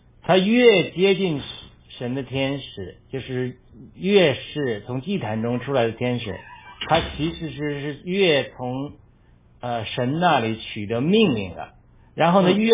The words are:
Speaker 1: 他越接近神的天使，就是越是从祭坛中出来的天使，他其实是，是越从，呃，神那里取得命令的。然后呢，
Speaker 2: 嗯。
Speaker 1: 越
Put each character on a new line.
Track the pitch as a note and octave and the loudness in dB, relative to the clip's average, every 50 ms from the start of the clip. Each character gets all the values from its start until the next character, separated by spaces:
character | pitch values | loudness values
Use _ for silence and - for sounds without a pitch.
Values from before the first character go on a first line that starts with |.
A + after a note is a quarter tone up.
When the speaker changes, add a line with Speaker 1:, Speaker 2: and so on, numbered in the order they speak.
| _ _ _ _ | _ _ _ _
Speaker 1:
他 | - - E3+ F#3+ | 0 2 2 4
越 | F#3 G3 A3+ B3 B3 A#3+ G#3+ F#3 D#3 B2 | 4 4 4 6 6 8 8 6 4 0
接 | - D#3+ F#3 G3 G3 | 0 2 2 4 4
近 | F3 G3 F#3 D#3 C#3 A#2+ - - - - - - - _ - | 2 0 -2 -2 -4 -6 -10 -14 -18 -20 -20 -20 -20 _ -20
神 | - - C3 A#2+ B2 | -14 -10 -8 -6 -6
的 | C3+ | -6
天 | C3+ B2+ B2 C3+ C3+ C3+ C#3 C#3+ | -6 -6 -4 -2 -2 -2 -2 -6
使， | C3 - - - F#2+ F2 - - _ _ | -8 -12 -12 -12 -12 -12 -14 -16 _ _
就 | - C3+ | -10 -10
是 | B2+ - C3 B2 B2+ B2 B2+ - _ _ - - - - - | -8 -6 -4 -4 -4 -4 -6 -10 _ _ -20 -20 -20 -20 -12
越 | - D#3+ F#3 G3+ G3+ F3+ D3+ B2+ | -6 0 4 4 6 6 6 4
是 | - - - - D3 D3 B2+ A2+ G2+ | 0 -4 -10 -6 -4 -4 -2 -4 -4
从 | G2+ - B2 C3 | -6 -8 -8 -6
祭 | C3 E3 G#3 F3+ | -6 -4 -4 -4
坛 | A#2+ G#2+ G#2+ A2 | -4 -4 -4 -4
中 | A2 A#2 A#2+ B2 | -2 -2 -2 -4
出 | B2 C3 C#3 | -4 -2 0
来 | C3+ A#2 | 2 2
的 | A#2 A2 | 2 0
天 | - B2 B2 B2 A#2+ | -2 -4 -2 -2 -4
使， | G#2+ G#2 F2+ - - - - - - - - - - - | -4 -8 -10 -10 -12 -16 -20 -20 -20 -20 -16 -10 -2 0
他 | - E3 E3 - - | 0 0 0 -2 -6
其 | - D3 E3 E3 | -4 -4 -4 -4
实 | - E3+ D#3 | -6 -8 -10
是， | C3 C3+ D3 D3 C#3+ C#3+ | -8 -6 -6 -6 -6 -6
是 | C#3 D3 D3 B2+ - | -6 -8 -10 -10 -8
越 | F3+ F3+ G3 G3 F3+ D3+ C#3 B2+ - | -4 0 2 4 4 4 2 2 -2
从， | - - B2+ B2 B2+ C3 C#3 C#3+ C3+ - _ _ _ _ _ _ _ _ _ _ _ _ | -6 -10 -8 -6 -6 -6 -8 -10 -12 -16 _ _ _ _ _ _ _ _ _ _ _ _
呃， | - B2 A#2+ A#2 A2 | -8 -6 -4 -4 -6
神 | - - - B2 B2 C#3 D#3+ | -6 -4 -2 -2 -2 0 2
那 | F3 F3 D#3 C3+ | 2 4 4 4
里 | A2+ A2+ A2 A2 | 2 0 -2 -4
取 | - - - A2+ G#2 | -8 -12 -10 -8 -6
得 | G2+ A2+ A#2 | -4 -4 -2
命 | B2+ D#3 F#3+ A3 A3+ F#3 C3 | 0 2 4 4 4 4 2
令 | A2 G2+ F#2 F2+ | 0 -4 -8 -10
的。 | D#2+ D2+ - - - _ _ _ _ _ _ _ | -12 -14 -14 -16 -20 _ _ _ _ _ _ _
然 | - D3 E3+ F3 | 2 2 4 6
后 | G3 | 6
呢， | F#3+ F3+ | 6 4
Speaker 2:
嗯。 | F#3+ G3+ | 4 4
Speaker 1:
越 | A3 A3+ | 4 4